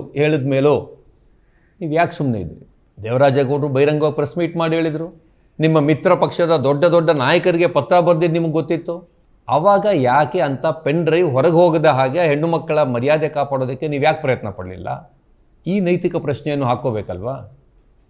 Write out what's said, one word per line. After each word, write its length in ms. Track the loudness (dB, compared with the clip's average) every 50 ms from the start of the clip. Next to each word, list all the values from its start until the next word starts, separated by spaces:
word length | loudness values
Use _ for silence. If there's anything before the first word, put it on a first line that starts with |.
| -6 -8 -4
ಹೇಳಿದ 300 | -2 0 0 0 0 -2 0
ಮೇಲೂ 280 | 0 2 2 2 2 2 -2 -6 -16 -20 _ _ _ _ _ _ _ _ _ _ _ _ _ _ _ _
ನೀವು 120 | -8 -4
ಯಾಕೆ 240 | 0 0 0 0 -2
ಸುಮ್ಮನೆ 240 | -4 -4 -4 -2 -4
ಇದ್ರಿ? 240 | -6 -10 -12 -16 -20 _ _ _ _ _ _ -14
ದೇವರಾಜೇಗೌಡರು 720 | -8 -4 0 2 4 4 4 2 0 0 0 -2 -2 -2
ಬಹಿರಂಗವಾಗಿ 440 | 2 2 2 2 2 2 0 0 0 -2
ಪ್ರೆಸ್ 180 | -4 -4 -4
ಮೀಟ್ 200 | -4 -4 -4 -2
ಮಾಡಿ 180 | -2 -2 0 0
ಹೇಳಿದ್ರು, 320 | 0 0 -2 -4 -6 -8 -10 -14 -20 _ _ _ _ _ _ _ 0
ನಿಮ್ಮ 200 | 0 2 2 2
ಮಿತ್ರ 320 | 2 2 0 2 2 2 2
ಪಕ್ಷದ 380 | 2 2 0 0 0 2 2 2 2
ದೊಡ್ಡ 240 | 2 0 2 2 2
ದೊಡ್ಡ 260 | 4 4 4 4 2 2
ನಾಯಕರಿಗೆ 520 | 2 2 2 2 2 2 2 2 2 0 2
ಪತ್ರ 240 | 2 0 0 2 2 4
ಬರ್ದಿದ್ದು 360 | 4 4 2 2 2 0 0
ನಿಮ್ಗೆ 200 | 0 -2 -2 -2
ಗೊತ್ತಿತ್ತು. 380 | -2 -2 -2 -4 -4 -4 -8 -10 -10 -12 _ _ _ _ _ _ _ _ -4
ಅವಾಗ 380 | -2 2 4 4 4 4 2 2 0 2
ಯಾಕೆ 380 | 2 2 2 2 2 0 0 -2
ಅಂತ 240 | -2 -2 -2 -2 -2 -4 -4 -2
ಪೆನ್ 220 | -2 -2 -2 0 0
ಡ್ರೈವ್ 240 | 2 2 2 2 2
ಹೊರಗೆ 280 | 2 2 2 4 4 4
ಹೋಗದ 300 | 4 4 2 4 2 2
ಹಾಗೆ 280 | 4 4 0 0 0 0 0
ಹೆಣ್ಣು 220 | 0 0 0 0 -2
ಮಕ್ಕಳ 300 | -2 -4 -2 -2 0 0 0 0
ಮರ್ಯಾದೆ 400 | 0 -2 0 0 0 0 0 -2
ಕಾಪಾಡೋದಕ್ಕೆ 560 | -2 -4 -4 -2 -2 -4 -4 -6 -6 -6 -6 -6
ನೀವು 160 | -4 0 0
ಯಾಕೆ 160 | 0 0 0
ಪ್ರಯತ್ನ 280 | -2 -2 -2 -2 -4 -10
ಪಡಲಿಲ್ಲ? 380 | -12 -10 -12 -14 -12 -12 -10 -10 -10 -10 -12 -20 _ _ _ _ _ _ _ _ _ _ _
ಈ 80 | -4 -2 0
ನೈತಿಕ 360 | 0 0 0 0 0 -2 -4 -2
ಪ್ರಶ್ನೆಯನ್ನು 480 | -4 -4 -6 -4 -4 -4 -4 -2 -2 -2
ಹಾಕ್ಕೋಬೇಕಲ್ವಾ? 680 | -2 -2 -2 -4 -4 -4 -6 -8 -10 -8 -8 -10 -10 -10 -14 -18 -20 _ _ _ _ _ _ _ _ _ _